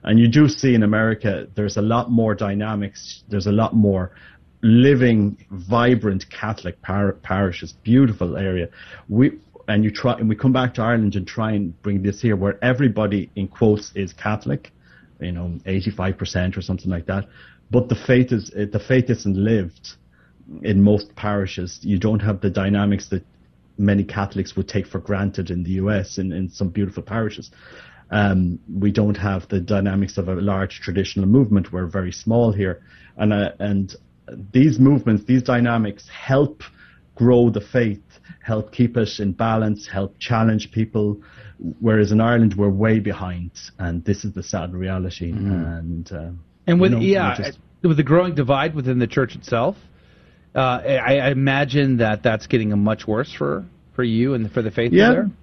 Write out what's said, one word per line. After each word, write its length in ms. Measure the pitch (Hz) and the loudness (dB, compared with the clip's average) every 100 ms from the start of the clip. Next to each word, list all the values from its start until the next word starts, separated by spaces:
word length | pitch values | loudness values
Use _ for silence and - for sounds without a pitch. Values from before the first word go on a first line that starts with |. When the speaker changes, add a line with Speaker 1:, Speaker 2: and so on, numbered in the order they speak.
Speaker 1:
and 160 | - 113 | 4 4
you 80 | 117 | 6
do 200 | 131 151 | 6 4
see 260 | - 135 | 2 0
in 80 | 117 | 2
America 680 | 104 107 110 107 107 92 50 - | 2 2 0 -2 -4 -6 -8 -6
there's 220 | 104 107 | -4 -2
a 40 | |
lot 280 | 107 117 120 | 0 -2 0
more 240 | 117 110 | 0 0
dynamics. 880 | 101 104 98 107 107 101 - - - - | -2 -4 -4 -4 -6 -8 -10 -20 -20 -6
There's 200 | 101 92 | -4 0
a 40 | |
lot 240 | 104 110 117 | 0 2 2
more 360 | 104 95 90 - - _ _ _ | 2 2 -4 -12 -20 _ _ _
living, 760 | 113 117 131 135 123 110 101 101 _ | 4 6 8 6 4 4 2 -2 _
vibrant 760 | 98 87 117 120 123 104 95 - | -16 -2 2 4 2 0 -4 -6
Catholic 500 | - 104 107 90 - | -10 -8 -8 -10 -12
par-, 320 | - 95 101 - | -6 -2 -2 -4
parishes, 520 | - 95 98 82 85 - | -4 0 0 -4 -14 -12
beautiful 540 | - 123 135 107 90 71 | 2 4 4 2 -4 -2
area. 320 | 98 92 85 - - - - | -2 -2 -4 -10 -20 -20 -4
We, 300 | 104 143 - _ - - | 2 2 0 _ -18 -2
and 160 | 104 | 0
you 80 | 107 | 0
try, 220 | 101 123 | 0 -4
and 160 | 117 113 | 0 -2
we 60 | 107 | 0
come 180 | 131 | 2
back 200 | 131 127 - | 2 0 -2
to 60 | |
Ireland 340 | 113 120 104 101 | 0 2 0 -2
and 120 | 90 | -6
try 240 | - 110 | -6 -2
and 280 | 104 95 85 | -2 -4 -6
bring 200 | 104 101 | -4 -2
this 200 | 98 98 | -2 -2
here, 140 | 117 101 | 0 0
where 220 | 98 98 | 0 0
everybody 680 | 123 123 139 104 107 101 - - | 0 2 0 2 0 -2 -4 -8
in 140 | 95 | -8
quotes 420 | - 113 104 - | 0 2 2 -2
is 200 | - 92 | -8 -8
Catholic, 580 | - 104 107 - 143 - _ _ _ _ _ | -6 -6 -6 -4 -8 -8 _ _ _ _ _
you 140 | 87 | -10
know, 260 | 87 87 85 95 | -8 -8 -8 -4
eighty-five 520 | 95 95 101 92 95 | -4 -4 -4 -4 -4
percent 400 | 92 92 90 92 | -4 -2 -2 -4
or 40 | |
something 280 | 87 95 92 | -6 -6 -4
like 180 | 87 85 | -6 -4
that. 180 | 95 - - - _ _ | -6 -6 -16 -20 _ _
But 200 | 117 123 | 0 0
the 60 | - | -4
faith 360 | - 127 123 | 2 4 4
is, 180 | 117 92 | 0 -4
uh, 140 | 98 104 | -6 -4
the 80 | 104 | -6
faith 300 | - 131 123 | 2 2 2
isn't 260 | 117 101 95 | -2 0 0
lived 540 | 104 113 87 - - - _ _ _ _ - 80 | 2 0 -2 -10 -20 -20 _ _ _ _ -20 -10
in 200 | 87 98 | 0 4
most 320 | 101 104 - - | 6 4 -2 -8
parishes. 640 | 107 104 95 - 90 - | -6 -4 -4 -6 -10 -10
You 180 | 87 98 | -4 0
don't 220 | 107 110 | 0 0
have 180 | 104 98 | 0 -2
the 100 | 101 | -2
dynamics 600 | 92 95 101 101 98 - | -2 0 0 0 -2 -4
that 160 | 95 - _ _ _ _ - | -8 -8 _ _ _ _ -2
many 260 | 101 101 | 0 2
Catholics 520 | 98 - 98 98 92 - | 0 -4 -4 -4 -6 -6
would 120 | 92 | -4
take 200 | 101 - | -6 -6
for 120 | 92 | -10
granted 520 | - 101 98 95 85 | -6 -4 -4 -4 -6
in 120 | 90 | -6
the 80 | 87 | -4
U 200 | 92 98 | -2 0
S 260 | 104 - - | -2 -4 -6
in, 140 | 95 | -6
in 180 | 85 92 | -4 -8
some 200 | - 95 | -6 -6
beautiful 340 | 104 98 92 | -4 -4 -6
parishes. 480 | - 110 107 - - _ - - - - _ | -8 -6 -6 -8 -18 _ -20 -20 -20 -20 _
Um, 480 | 104 101 95 90 87 - | 2 2 2 0 -4 -8
we 180 | 95 101 | -2 0
don't 260 | 101 104 98 | 2 0 0
have 300 | 101 95 - | -2 -4 -4
the 100 | 98 | -6
dynamics 580 | 87 101 98 95 95 - | -2 -2 0 0 -2 -4
of 120 | 90 | -4
a 40 | |
large 460 | 92 98 95 95 - | -2 -2 -2 -4 -8
traditional 480 | - 90 90 - 95 | -6 -4 -2 0 4
movement. 440 | 120 117 101 87 | 4 4 2 0
We're 140 | 90 90 | -6 -6
very 260 | 98 90 | -4 -6
small 400 | 92 - 117 117 | -6 -2 2 2
here. 280 | 101 95 87 _ - - - | 0 -2 -4 _ -20 -20 -2
And, 140 | 107 | 0
uh, 180 | 104 101 - | 2 -2 -4
and 340 | 101 98 95 - _ _ - - 98 | -4 -2 -4 -10 _ _ -20 -18 -2
these 280 | 127 151 117 | 4 4 6
movements, 460 | 135 143 117 107 - | 4 4 2 0 2
these 180 | 127 | 0
dynamics 640 | 123 120 120 117 107 101 - | 2 0 2 0 -2 -6 -18
help 540 | - - 135 147 - - _ - _ _ - | -18 0 2 2 -2 -20 _ -20 _ _ 0
grow 340 | 120 123 120 | 4 6 4
the 120 | 107 | 2
faith, 400 | - 127 117 101 _ _ - - | -2 -2 0 -4 _ _ -20 -16
help 300 | - 110 107 | -6 -6 -6
keep 260 | - 120 120 | 0 2 2
it 220 | 104 - | -2 -2
in 140 | 101 | -4
balance, 540 | 87 113 110 107 104 - | -2 0 0 0 -4 -6
help 300 | 95 95 _ | -6 -6 _
challenge 520 | - 117 113 110 - | -2 2 2 2 -2
people, 500 | 113 110 110 104 104 - - - - 85 - | -4 -2 0 -2 -2 -10 -20 -20 -12 -12 -2
whereas 320 | 113 110 101 | 2 4 4
in 80 | 107 | 4
Ireland 340 | 113 120 113 95 | 4 4 4 4
we're 120 | 101 | 0
way 300 | 95 110 110 | 2 2 2
behind, 520 | 104 95 92 87 87 - - _ | 0 -6 -8 -8 -12 -14 -20 _
and 260 | 90 85 82 | -6 -6 -2
this 200 | 101 104 | -4 -4
is 80 | |
the 100 | 95 | -10
sad 300 | - 98 85 | -8 -8 -8
reality. 580 | 90 92 92 92 - 85 | -8 -6 -4 -6 -8 -8
Speaker 2:
Mm-hmm. 200 | 107 101 | -6 -4
Speaker 1:
And, 600 | 90 80 82 82 85 85 | -2 -4 -8 -8 -8 -10
uh, 200 | 90 82 85 - _ - | -12 -12 -14 -20 _ 0
Speaker 2:
And 160 | 175 | 2
with, 120 | 190 | 4
Speaker 1:
you 40 | 120 | 2
know, 60 | |
Speaker 2:
yeah, 340 | 190 190 156 120 | 2 2 0 -2
Speaker 1:
we 60 | |
just 160 | 104 - _ _ | -8 -10 _ _
Speaker 2:
with 140 | 180 151 | 0 2
the 60 | |
growing 300 | 135 165 180 | 4 4 2
divide 400 | 147 127 135 160 | -2 0 0 0
within 240 | 151 127 127 | -4 -2 0
the 80 | 117 | 0
church 280 | - 127 - | 0 -2 -4
itself, 400 | - 117 131 202 - _ _ _ _ _ _ 127 | -4 -2 -2 -4 -16 _ _ _ _ _ _ -2
uh, 40 | |
I, 580 | 131 123 131 131 117 139 | 0 0 0 0 2 2
I 120 | 131 | 2
imagine 680 | 131 135 135 143 139 139 123 | 2 2 2 0 2 2 2
that 260 | 110 107 | 2 2
that's 240 | 117 110 - | 0 -2 0
getting 240 | 123 107 | -2 0
a 40 | 104 | 0
much 320 | 104 110 - | 0 0 -2
worse 240 | 110 143 | -4 -4
for, 340 | - 143 147 180 _ _ - | -4 -4 -4 -8 _ _ -4
for 80 | |
you 300 | 123 113 127 | -2 0 0
and 180 | 131 107 | 0 -2
for 100 | - | -4
the 80 | 110 | -4
faith 200 | 113 117 | -2 2
Speaker 1:
Yeah. 200 | 175 220 | 4 4
Speaker 2:
there. 200 | 247 208 - | 4 0 -6